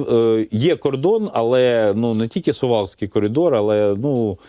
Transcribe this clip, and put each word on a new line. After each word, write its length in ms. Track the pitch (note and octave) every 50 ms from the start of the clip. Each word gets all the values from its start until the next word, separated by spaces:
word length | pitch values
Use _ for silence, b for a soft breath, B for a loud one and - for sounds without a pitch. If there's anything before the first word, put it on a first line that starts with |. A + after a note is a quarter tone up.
| C#3+ A2
е, 360 | A#2+ A#2 A2+ A2+ A2 A2 A2 A2
є 240 | A2 G#2+ B2 F3 E3
кордон, 540 | - - C#3+ C#3 C3+ C3+ F3 A3 A3+ G#3+ G3 -
але, 600 | A#2 A2+ A#2 B2+ B2+ B2+ B2 A#2+ A#2 A2 G#2 G2+
ну, 180 | G#2+ A#2 A#2+ A2+
не 140 | A2 A2+ A2+
тільки 260 | - - E3 - C#3+
Сувалський 540 | - - B2+ A#2+ A2 G2+ F#2+ - - - G2
коридор, 480 | - A2+ G2+ G#2 A2 D3 E3+ F3 C#3
але, 400 | A2 G#2 G#2+ G#2+ G#2 G#2 G2+ G2+ G2+
ну, 420 | A#2+ D3 C#3 B2 A#2 G#2+ F#2+ b b